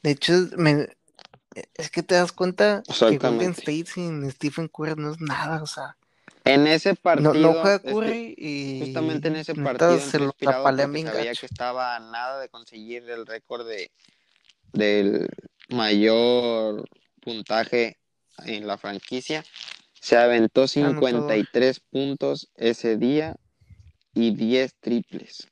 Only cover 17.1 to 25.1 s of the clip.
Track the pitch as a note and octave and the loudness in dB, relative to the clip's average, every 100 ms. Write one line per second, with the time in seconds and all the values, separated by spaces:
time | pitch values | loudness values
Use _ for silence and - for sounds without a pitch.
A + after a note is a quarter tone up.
17.1 | _ - A2+ G2 A2 A2 B2 A#2 - _ | _ -14 -12 -4 -2 0 0 -2 -6 _
18.1 | _ _ - - G#2+ G#2 G2 G#2 G2+ - | _ _ -20 -12 -10 -8 -8 -8 -12 -8
19.1 | B2+ - D#3 - - - - _ _ - | -10 -6 -8 -10 -20 -20 -20 _ _ 2
20.1 | A#2 A#2+ A#2+ A2+ - C3+ - C#3+ C3+ C3 | 6 6 4 4 4 2 2 0 2 0
21.1 | A#2+ D3 A2 G2+ A#2+ C3 B2+ _ C3 C#3 | 0 0 -2 0 2 2 0 _ -6 -4
22.1 | C#3 C#3 C#3+ - _ A2+ A#2 A#2 A2 A#2+ | -4 -4 -4 -10 _ -2 0 -2 0 0
23.1 | D3 D#3 D#3+ _ _ _ - - _ _ | 0 -2 -10 _ _ _ -20 -20 _ _
24.1 | - A#2 F#2+ A2 B2+ C3 _ - A#2+ - | 0 0 0 0 0 0 _ -4 -4 -4